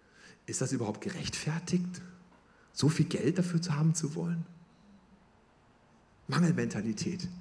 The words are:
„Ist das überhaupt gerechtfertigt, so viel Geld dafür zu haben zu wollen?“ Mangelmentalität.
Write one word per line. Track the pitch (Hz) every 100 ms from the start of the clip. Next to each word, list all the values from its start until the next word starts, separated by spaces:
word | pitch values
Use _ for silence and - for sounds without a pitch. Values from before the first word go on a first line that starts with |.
| _ - - - -
„Ist | 110
das | 127
überhaupt | 123 107 101
gerechtfertigt, | - - - - - 160 - 180 - - - - - - _ _ -
so | - -
viel | 160 156
Geld | - 139 180
dafür | 180 170
zu | 165 147
haben | 160
zu | 156 139
wollen?“ | 165 170 170 160 - - - - - - - _ _ _ _ _ _ _ _ _ _ -
Mangelmentalität. | 135 175 123 117 - 110 107 - 175 - -